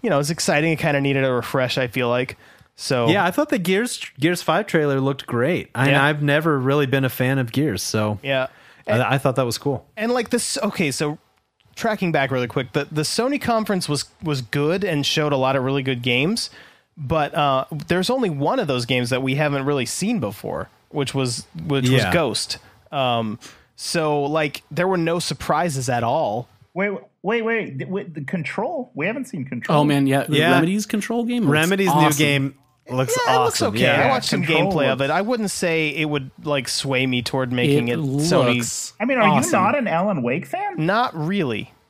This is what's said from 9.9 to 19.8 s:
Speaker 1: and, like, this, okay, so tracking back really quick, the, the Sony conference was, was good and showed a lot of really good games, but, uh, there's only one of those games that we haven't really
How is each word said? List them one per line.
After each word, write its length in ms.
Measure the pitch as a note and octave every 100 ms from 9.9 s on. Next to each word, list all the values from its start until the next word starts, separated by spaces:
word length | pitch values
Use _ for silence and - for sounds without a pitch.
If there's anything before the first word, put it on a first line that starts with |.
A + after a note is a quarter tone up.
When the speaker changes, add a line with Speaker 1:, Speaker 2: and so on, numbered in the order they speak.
| -
Speaker 1:
and, 140 | A3
like, 180 | B3 A3+
this, 260 | B3 - -
okay, 280 | G#3+ - D#3+
so 280 | B2+ D3+ D3+ _ _ _ _ _ -
tracking 360 | A3+ G#3+ F3+
back 180 | D#3 C3+
really 180 | B2+ A#2+
quick, 240 | C#3+ B2+
the, 160 | D3+ C#3+
the 120 | D3+
Sony 360 | D3+ - A#3+ C#4+
conference 480 | - A3+ A3 G3 E3+
was, 160 | D3 - _
was 180 | E3 C#3+
good 420 | A#2+ C#3+ D3 F#3+
and 200 | F#3+ D3+
showed 280 | C#3 - D3+
a 20 | C#3+
lot 180 | C3
of 80 | C3+
really 180 | B2+ C#3
good 180 | C3 B2
games, 460 | B2 B2 D3 A#3 - - - _ _ -
but, 360 | C3+ D#3+ D3
uh, 320 | D#3+ D3 C3 C3+ D#3 -
there's 200 | F3 F#3
only 200 | B3+ A3
one 280 | C#3+ D3 C4
of 80 | F3
those 180 | B2+ A#2
games 240 | B2+ A#2+
that 120 | B2+
we 120 | C3
haven't 320 | C3+ D3+ C#3+ C3+
really 200 | C#3+